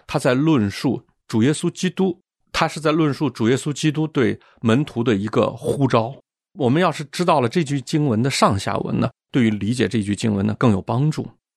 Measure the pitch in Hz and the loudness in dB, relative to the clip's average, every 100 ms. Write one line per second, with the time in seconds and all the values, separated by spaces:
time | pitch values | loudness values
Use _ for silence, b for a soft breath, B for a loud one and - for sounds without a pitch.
0 | B 147 135 127 156 147 101 - 143 117 | B -2 0 2 4 2 2 -2 -2 -4
1 | _ _ - 113 127 151 175 - 185 - | _ _ -4 2 2 2 -4 -2 -4 0
2 | 190 - _ _ _ - 160 160 151 160 | -2 -2 _ _ _ -2 -2 -2 0 2
3 | 151 131 143 - 110 131 151 135 156 143 | 2 0 -2 0 2 2 -2 -2 -2 -2
4 | 156 143 104 101 b b 113 120 151 117 | -2 0 0 -2 b b 2 2 2 -2
5 | 117 101 107 127 104 - 120 120 135 120 | 0 0 0 0 0 -2 -4 0 2 2
6 | 110 - _ _ _ - 123 147 180 143 | 0 -8 _ _ _ -2 0 2 0 -2
7 | 147 - 175 156 117 175 139 143 - 156 | -10 -4 0 2 2 0 -2 -4 -2 -2
8 | 147 107 131 - 202 101 107 101 - - | 0 0 0 2 2 2 -2 -6 -4 -2
9 | 120 _ _ 143 110 104 101 123 101 117 | -4 _ _ 2 2 0 -4 -2 0 0
10 | 101 98 113 101 104 107 123 95 - 117 | -2 -2 0 0 -2 2 2 2 0 -2
11 | 151 147 - _ _ | 0 -2 -8 _ _